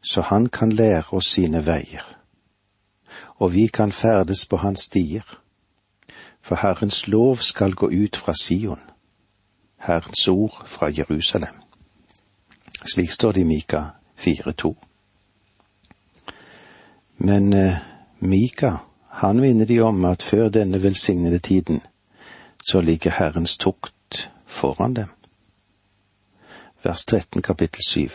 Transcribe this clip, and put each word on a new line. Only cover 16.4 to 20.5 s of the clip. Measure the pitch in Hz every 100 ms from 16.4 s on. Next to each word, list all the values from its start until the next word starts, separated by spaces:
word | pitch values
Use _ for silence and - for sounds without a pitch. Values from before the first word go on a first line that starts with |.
| - - - - - _ _ _
Men, | 98 101 98
eh, | 98 95 92 - - _ _
Mika, | 92 95 123 - 135 80 - _ _
han | - 98 110
minner | 135 117 110
de | 117
om | 113 101 90
at | 90
før | - 104
denne | 113